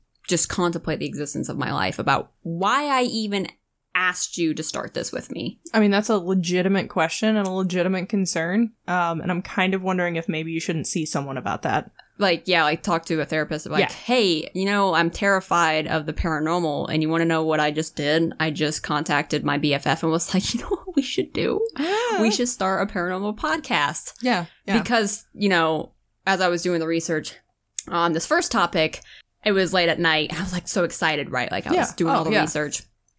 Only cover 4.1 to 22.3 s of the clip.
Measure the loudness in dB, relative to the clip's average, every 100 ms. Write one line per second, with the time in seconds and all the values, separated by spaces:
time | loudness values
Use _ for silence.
4.1 | 0 -4 -2 -2 -2 -4 -6 -6 -6 -4
5.1 | -6 -8 -8 -8 -10 -2 2 4 4 2
6.1 | 0 2 0 2 2 2 0 0 0 0
7.1 | 0 0 2 0 0 0 0 0 0 -2
8.1 | -2 0 0 0 2 0 -2 -2 0 0
9.1 | -2 -2 -4 -4 0 0 0 0 0 0
10.1 | -2 -4 -4 -4 -4 -2 -2 0 0 0
11.1 | -2 -4 -6 -4 -4 -2 -2 -4 -14 -20
12.1 | 0 2 2 2 2 2 0 0 -2 0
13.1 | -2 0 -2 -2 -6 -2 0 0 -2 0
14.1 | 2 2 0 -2 -2 0 2 2 2 0
15.1 | 0 2 2 2 2 4 2 0 -2 -2
16.1 | -2 -2 0 0 0 0 -2 -2 0 2
17.1 | 2 2 2 2 2 2 0 -2 -2 2
18.1 | 2 2 0 -2 0 0 0 -2 -2 0
19.1 | 0 0 -2 0 0 2 2 2 0 2
20.1 | 0 2 0 0 -2 -4 -6 -2 -2 0
21.1 | -2 -4 -2 0 0 -2 -2 -2 0 0
22.1 | 2 2